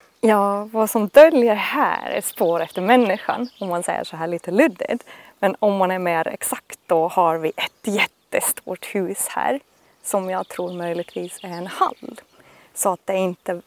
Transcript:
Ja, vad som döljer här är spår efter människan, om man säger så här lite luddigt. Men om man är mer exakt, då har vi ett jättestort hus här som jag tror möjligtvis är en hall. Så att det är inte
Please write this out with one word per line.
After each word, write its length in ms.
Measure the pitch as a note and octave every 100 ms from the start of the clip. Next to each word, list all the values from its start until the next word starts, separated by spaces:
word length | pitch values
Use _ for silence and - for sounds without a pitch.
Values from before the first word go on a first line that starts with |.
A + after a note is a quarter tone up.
| _ _
Ja, 480 | A3 G#3+ G3+ G3+ G#3+
vad 180 | A3 A3
som 180 | A#3 G#3
döljer 460 | C#4 D#4 D#4 A#3
här 560 | G#3 F#3+ C#4 A3 - -
är 100 | -
spår 400 | - - F3+ E3+
efter 220 | E3 -
människan, 680 | F#3 B3+ A3+ F#3+ - - B3 -
om 80 | G3
man 140 | F3
säger 220 | F3 E3+
så 120 | - D#3+
här 100 | E3
lite 240 | E3+ -
luddigt. 540 | F#3+ D4+ F3+ - B3 - - - _
Men 180 | G3 F#3+
om 180 | G#3+ G3
man 140 | F#3
är 80 | F#3
mer 300 | F3+ E3 E3
exakt, 500 | - - - - - -
då 220 | E3+ E3
har 300 | F#3 E3+ E3
vi 100 | D#3+
ett 380 | - - - -
jättestort 1000 | G3+ - - _ - - - - F3+ -
hus 320 | G3+ F3+ G3 -
här 320 | - - C#4 - _ _ _
som 280 | - G3+ F#3
jag 180 | F#3 F#3+
tror 240 | - F3+
möjligtvis 640 | F3+ F3 E3+ F3 - F3 -
är 60 | F#3+
en 180 | F3 F3+
hall. 540 | - F#4+ - - - - _ - - _
Så 140 | - G3+
att 120 | F3+
det 80 | -
är 40 | F#3+
inte 440 | F#3 F3+ - F3